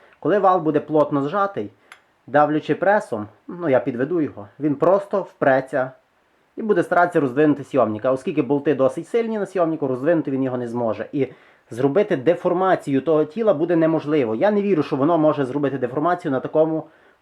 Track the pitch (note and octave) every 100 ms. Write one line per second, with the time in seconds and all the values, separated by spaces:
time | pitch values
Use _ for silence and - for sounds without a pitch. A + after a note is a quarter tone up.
0 | _ - D3 G3+ F#3+ F#3 D#3 D3 D3 D#3
1 | D3 D3 C#3 G3+ G3 B2 G#2 _ _ -
2 | _ _ - C#3 D3 D3+ D3 - F3+ G#3
3 | - A2 G#2 _ - F3 E3+ B2+ C#3+ A#2+
4 | C#3+ F3 C3 G#2 G#2 - D3+ C#3 E3 G3
5 | G3 G3+ F3 - C#3+ C3+ C3+ C#3+ C3 -
6 | _ _ _ _ _ - A3 F3+ D#3 F3
7 | F3 E3 C#3 B2 D3+ C#3+ C3 C#3 A2 G#2+
8 | C3 C3 F#3+ D3+ B2+ C#3+ D3 C3 C3 E3+
9 | D#3+ A#3 A3+ A3 F#3+ F#3+ E3 D#3 C#3 B2
10 | C#3+ F3 D3+ C3+ C3 B2 A#2+ A#2+ A#2 G#2+
11 | - D3 B2+ - _ _ - A2+ C3+ D3
12 | G#3 D3+ B2 F3 F3+ F3 F#3+ E3+ - C3+
13 | D#3+ D3+ D#3 A3 G#3+ C#3+ E3+ E3+ D#3+ D#3
14 | C#3+ D#3 A2+ A2+ G3 G#3 G3+ E3+ C#3 C#3
15 | D3 E3+ D#3 C#3+ B2+ C#3+ C#3 C3+ B2 -
16 | E3 F3+ E3 C3 - D#3 D#3+ D#3+ - _
17 | _ _